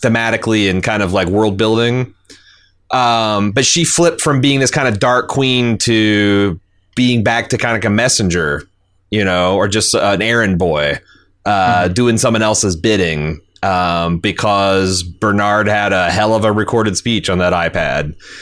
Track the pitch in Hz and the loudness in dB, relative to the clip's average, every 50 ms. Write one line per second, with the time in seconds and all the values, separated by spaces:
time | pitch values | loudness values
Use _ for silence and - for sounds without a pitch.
0 | - 117 113 117 113 113 113 - - 113 110 107 101 95 92 92 92 117 107 104 | 0 0 0 2 0 0 -2 -2 0 0 0 2 2 2 0 0 -2 -2 -2 -2
1 | 101 87 95 98 92 85 95 104 110 104 95 98 113 110 110 113 117 120 123 127 | 0 0 0 0 0 0 2 2 2 2 0 0 0 0 2 2 0 0 0 -2
2 | 123 - - _ _ - - - _ - - _ _ _ _ _ _ - - 127 | -4 -6 -10 _ _ -20 -20 -20 _ -20 -20 _ _ _ _ _ _ -4 -2 0
3 | 123 120 117 113 110 107 107 101 101 104 101 139 131 - - 175 160 - - - | 0 2 2 0 0 0 0 0 0 0 0 0 0 0 0 0 -2 -2 0 2
4 | 170 170 165 - - 156 139 131 131 143 139 135 131 123 - 151 135 123 104 92 | 2 0 0 0 -2 0 0 2 2 2 2 2 0 0 0 0 0 0 0 0
5 | 131 123 123 123 - - - 139 135 131 127 123 120 117 110 - - 120 113 110 | 0 2 2 0 0 -2 -2 0 0 0 2 0 0 0 0 -2 0 0 2 2
6 | 107 107 107 104 104 101 101 101 101 98 82 - _ _ _ _ _ _ - 123 | 2 2 2 2 2 2 4 2 2 0 -2 -6 _ _ _ _ _ _ -2 0
7 | 127 123 123 117 104 117 117 117 - - 127 107 - 120 113 107 113 107 104 113 | 0 2 2 2 0 0 0 0 -2 -2 -4 -2 -2 -2 -2 0 0 0 0 2
8 | 123 131 - - 104 90 85 90 80 73 71 73 - _ _ _ _ _ _ _ | 0 0 0 0 0 0 0 0 -2 -2 -4 -6 -8 _ _ _ _ _ _ _
9 | _ - 104 107 98 92 90 90 90 92 98 95 104 101 101 110 - - - 92 | _ -4 -2 -2 0 0 0 0 0 0 2 0 0 0 0 -2 -2 0 0 0
10 | 78 101 98 90 110 113 117 117 110 98 92 85 92 85 76 73 73 73 71 - | 0 0 0 0 0 0 0 0 0 0 0 0 0 0 0 0 0 -2 -4 -6
11 | - _ - - _ _ _ _ - 101 104 98 92 90 90 90 90 90 90 123 | -8 _ -20 -20 _ _ _ _ -4 -2 0 2 2 2 2 2 0 0 0 0
12 | 120 120 113 110 123 120 113 107 110 107 107 - 110 98 85 82 101 113 107 98 | 2 2 2 2 2 0 0 0 0 0 0 0 0 -2 -2 0 0 0 2 2
13 | 90 82 78 76 76 78 80 76 - _ _ - - 98 92 90 90 87 85 85 | 0 0 -2 -2 -4 -4 -6 -8 -12 _ _ -6 -4 -2 0 0 0 0 -2 -2
14 | 85 85 85 82 107 101 87 - 113 104 101 98 98 98 95 95 95 92 92 90 | -2 -2 -2 -2 -2 -4 -4 -2 -2 0 0 2 2 2 2 2 2 0 -2 -4
15 | 87 87 82 - 110 104 101 104 101 104 104 107 104 104 104 104 104 98 98 92 | -6 -8 -8 -4 -2 0 0 2 2 2 2 2 2 2 0 0 0 0 0 0
16 | 87 85 87 107 107 110 110 110 110 107 104 107 101 - 120 113 107 104 90 - | 0 0 0 0 0 2 2 2 2 0 0 0 -2 0 0 0 0 0 -2 -2
17 | - 120 113 98 - - 92 92 90 90 87 85 85 82 - 90 78 69 65 76 | -2 -2 -2 -2 -2 -2 0 0 0 0 0 0 -2 -2 -2 -2 -2 -2 -2 -4
18 | 76 76 - - - - - - | -4 -6 -8 -12 -18 -20 -20 -20